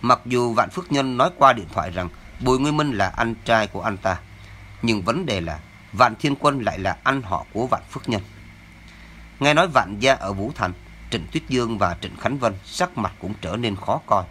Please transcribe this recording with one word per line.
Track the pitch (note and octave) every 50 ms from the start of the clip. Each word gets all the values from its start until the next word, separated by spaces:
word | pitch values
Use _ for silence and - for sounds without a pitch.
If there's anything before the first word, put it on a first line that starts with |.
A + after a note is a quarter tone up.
Mặc | - A#2+ B2 - -
dù | B2 B2 B2 B2 A#2+
Vạn | A2+ A#2 A2 -
Phước | - F#3 F3 -
Nhân | D3 C#3 C3+ C3 B2+
nói | A#2+ C3+ F3+ - -
qua | C#3+ C3+
điện | B2+ A2+ F#2+ -
thoại | - F2+ D2+ F2+
rằng | E2+ F#2 F2+ F2 - - - - - -
Bùi | - B2 B2+ C3
Nguyên | C3+ D3+ D3+
Minh | D3+ D3+ D3
là | B2 G2+ G2 F#2
anh | - - A#2 A2+ A2+ G2+ -
trai | - A2+ A2 G#2+
của | G2+ - F#2+
anh | F2 A2 G2+
ta, | F#2 - F#2+ F2+ - - - - - - - - - - - - -
nhưng | - A#2 A2+ G#2
vấn | F2 G2 A2+ E3+ F#3+
đề | C#3+ G#2+ F#2+
là | E2 D#2+ D2+ D2 - - - - - -
Vạn | - G2 A2 G#2 -
Thiên | - - D3 C#3 -
Quân | - D3 C#3 C3+
lại | A2+ G#2 - F#2
là | F#2+ F#2+ F2 -
anh | - C3 C3+ C#3
họ | B2 F#2+ F#2+ - - -
của | - G#2 B2
Vạn | B2+ - - - -
Phước | - C3 - -
Nhân. | A#2 G2+ G2 - - - - - - - - - - - - - - - - - - - - - - -
Nghe | C#3 C#3+ D3
nói | D#3 F3+ F#3
Vạn | C#3+ C3 A2 F2 G#2 G#2
Gia | A2+ C3+ C3+
ở | - - F#2+
Vũ | G2+ F#2+ G2+ A#2 D#3+
Thành, | - G#2+ F2+ F#2 - - - - - - -
Trịnh | - G#2+ D#2+ -
Tuyết | - D#3+ - -
Dương | B2+ B2 A#2+ A2+ A#2 G2+
và | G2 F2 F2 -
Trịnh | - - -
Khánh | - - - C#3 C#3
Vân | B2 A2+ G2+ F#2+ -
sắc | - - - F#3 F3 - -
mặt | G#2+ F#2 - -
cũng | - F2+ G#2+ -
trở | - D#2+ F2+
nên | A2+ A#2+ A2 G2
khó | F#2+ - - A2 D#3 -
coi. | - G#2+ G2 F2+ -